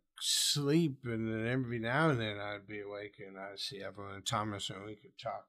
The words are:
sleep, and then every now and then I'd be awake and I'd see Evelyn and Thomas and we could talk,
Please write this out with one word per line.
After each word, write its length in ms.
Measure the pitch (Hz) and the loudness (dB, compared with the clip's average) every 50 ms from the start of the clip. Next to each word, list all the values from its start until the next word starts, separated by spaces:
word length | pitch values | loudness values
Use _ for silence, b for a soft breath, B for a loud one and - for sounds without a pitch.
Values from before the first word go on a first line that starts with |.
| _ _ _ - | _ _ _ -4
sleep, 800 | - - - - - - - 147 143 139 151 165 170 147 131 127 - | 0 2 2 4 4 4 2 4 4 6 6 6 6 4 2 -2 -4
and 260 | 120 113 110 113 110 | -2 0 0 0 0
then 160 | 110 110 110 | 0 0 2
every 320 | 117 127 135 127 117 120 117 | 2 2 2 0 0 -2 0
now 300 | 113 117 127 147 165 160 | 0 2 4 6 6 6
and 100 | 139 120 | 4 4
then 180 | 113 107 104 101 | 2 0 -2 -2
I'd 280 | 101 104 104 101 98 | -4 -6 -6 -8 -8
be 140 | 98 107 104 | -8 -8 -8
awake 400 | 101 101 104 101 104 101 - - 104 | -6 -6 -6 -8 -8 -10 -12 -14 -14
and 120 | 95 98 | -12 -12
I'd 220 | 95 95 101 98 98 | -10 -10 -10 -8 -8
see 220 | - - 101 98 | -8 -6 -6 -8
Evelyn 340 | 98 98 98 98 101 98 98 | -10 -10 -8 -10 -10 -8 -10
and 100 | 98 92 | -6 -2
Thomas 440 | - 117 107 107 110 101 98 - - | 0 0 0 0 0 -2 -4 -6 -6
and 140 | 104 95 101 | -8 -8 -10
we 120 | 110 107 | -10 -12
could 220 | - - - _ - | -12 -16 -20 _ -8
talk, 240 | - 113 101 101 95 | -6 -6 -6 -6 -10